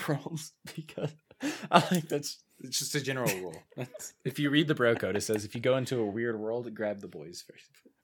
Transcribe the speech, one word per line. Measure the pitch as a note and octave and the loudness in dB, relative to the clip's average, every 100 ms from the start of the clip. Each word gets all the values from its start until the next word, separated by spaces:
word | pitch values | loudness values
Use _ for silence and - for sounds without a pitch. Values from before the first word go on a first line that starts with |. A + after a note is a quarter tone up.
<laughs> | - | -2
worlds," | C#3 - D#3 - _ - - | -2 -2 -8 -10 _ -14 -12
because | D#3 - - - _ - C#4+ - - | -10 -4 -4 -6 _ -6 -6 -6 4
I | E3+ - | 4 4
like | F3+ D3+ | 0 0
that's, | D3 - - _ - | -2 -2 -12 _ -16
it's | C3 - | -6 -4
just | C3 | -2
a | D3 | -2
general | C3 C3 A2+ F#2 | 0 2 2 2
rule. | F2+ D#2+ - - | -4 -10 -14 -8
That's, | B2 - - - | -8 -8 -16 -6
if | C3 D3 | -6 0
you | D3 | 4
read | D3 D#3 | 4 4
the | |
bro | B2+ A#2+ | 4 6
code, | A2+ G2 G2+ | 4 2 0
it | |
says | - G#2+ | 2 0
if | G#2 | 0
you | A#2+ | 0
go | B2+ C3 | 4 4
into | B2 B2+ | 2 0
a | G#2 | 0
weird | G#2+ A#2+ A2 | 0 -2 -2
world, | G#2+ A#2+ A#2 | -2 -2 -4
grab | A2 G#2 G2+ | -4 -2 -2
the | F#2 | -8
boys | F2 D#2+ F2 - | -12 -12 -14 -16
first. | - - _ - _ | -20 -20 _ -20 _